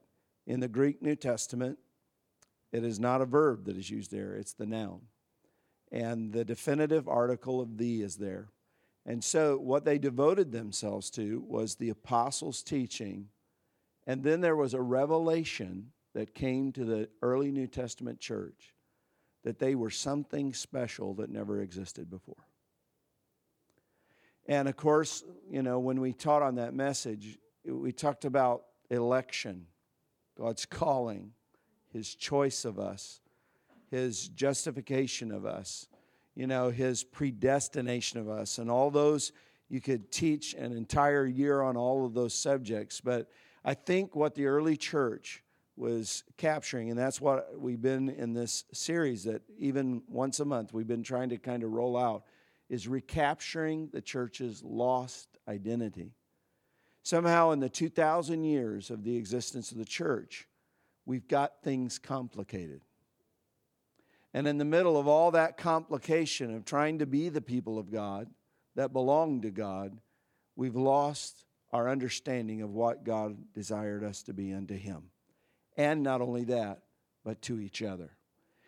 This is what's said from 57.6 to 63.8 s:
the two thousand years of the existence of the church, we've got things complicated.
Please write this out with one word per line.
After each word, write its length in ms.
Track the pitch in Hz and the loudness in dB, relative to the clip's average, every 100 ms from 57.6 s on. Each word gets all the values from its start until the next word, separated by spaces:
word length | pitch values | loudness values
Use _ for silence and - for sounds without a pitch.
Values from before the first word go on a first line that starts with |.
the 80 | 131 | 0
two 220 | - 160 | 0 0
thousand 540 | - 156 170 160 165 | 4 4 4 0 0
years 460 | 156 143 113 101 95 | 2 2 0 -4 -8
of 140 | 110 | -8
the 140 | 107 120 | -4 -4
existence 520 | 98 120 - 127 104 | -2 -4 -4 -8 -10
of 60 | 120 | -10
the 80 | |
church, 640 | 110 - 165 120 - - - _ _ _ _ _ | -8 -4 -2 -2 -4 -16 -18 _ _ _ _ _
we've 240 | 127 127 - | -6 -6 0
got 340 | 143 143 - | 2 2 -2
things 360 | 147 131 123 - | -2 -2 -2 -6
complicated. 840 | - 131 123 104 98 98 82 69 _ _ _ _ _ _ _ _ _ _ | -6 -6 -6 -10 -8 -8 -8 -12 _ _ _ _ _ _ _ _ _ _